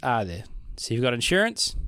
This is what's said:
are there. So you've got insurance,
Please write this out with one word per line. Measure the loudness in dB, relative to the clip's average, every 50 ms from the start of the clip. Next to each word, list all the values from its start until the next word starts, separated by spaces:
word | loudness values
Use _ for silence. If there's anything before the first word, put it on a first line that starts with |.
are | 0 2 2 2 2
there. | -2 -4 -8 -10 -10 -12 -12 -10 -10 -10
So | -10 -4 -2
you've | 0 2 2
got | 2 2
insurance, | 2 2 4 4 4 4 2 2 0 -2 -2 0 -2 -4